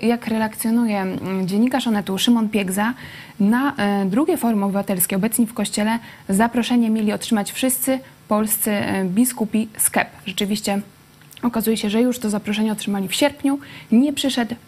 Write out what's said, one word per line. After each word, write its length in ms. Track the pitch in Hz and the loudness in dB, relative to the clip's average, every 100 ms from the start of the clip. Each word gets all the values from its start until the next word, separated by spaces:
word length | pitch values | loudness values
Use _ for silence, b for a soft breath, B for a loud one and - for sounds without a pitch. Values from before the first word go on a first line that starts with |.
| 220 | 0
jak 200 | 233 220 | 0 -2
relacjonuje, 720 | 220 220 - 226 233 233 202 | -2 -2 -4 0 2 2 0
mm, 460 | 190 185 175 190 185 | -2 -4 -4 -2 0
dziennikarz 400 | 202 247 262 240 | 2 2 2 0
Onetu 300 | 208 196 190 | -2 -2 0
Szymon 320 | - 233 214 | 4 4 2
Piegza, 440 | 214 190 190 214 254 B B B B | 0 0 0 0 -2 B B B B
na, 360 | 202 240 285 - | 4 4 2 0
e, 280 | 202 202 190 | 0 2 2
drugie 320 | 208 330 330 | 2 2 2
forum 260 | 233 208 | 0 0
obywatelskie 520 | 196 196 196 185 - 196 | 0 0 -2 -2 0 0
Obecni 320 | 220 - 220 | 0 0 -2
w 60 | |
Kościele 460 | - 202 - 214 233 B B B | -2 -4 0 0 -2 B B B
zaproszenie 600 | 190 233 247 220 240 226 | 2 2 0 0 2 2
mieli 220 | 220 208 | 2 0
otrzymać 380 | 202 - 220 196 | -2 0 -2 -2
wszyscy 480 | - 262 254 - 262 262 B - | -2 -2 0 -2 -2 -4 B -2
polscy, 440 | 208 214 - 220 | 0 0 -2 -2
e, 340 | 202 - 190 190 | -2 -2 -2 0
biskupi 640 | 190 247 - 320 214 220 - | 2 0 0 -2 -2 -2 -2
z 120 | - | -2
kep. 180 | - - - - | 0 -2 -6 -8
Rzeczywiście 560 | 175 202 208 - 196 202 - - - - - | -4 -2 -2 -2 -4 -6 -14 -20 -20 -20 -6
okazuje 340 | 240 226 220 220 | -4 0 0 0
się, 120 | 208 | 0
że 120 | 214 | 2
już 180 | 247 247 | 2 0
to 100 | 214 | -2
zaproszenie 420 | 208 214 208 220 | -2 -2 0 0
otrzymali 360 | 214 - 202 190 | -2 -2 -2 -2
w 60 | - | 0
sierpniu. 440 | 285 285 277 277 B B B | 0 2 -2 -2 B B B
Nie 220 | 220 285 | 4 4
przyszedł 420 | 294 269 254 226 233 | 2 -2 -2 -2 -6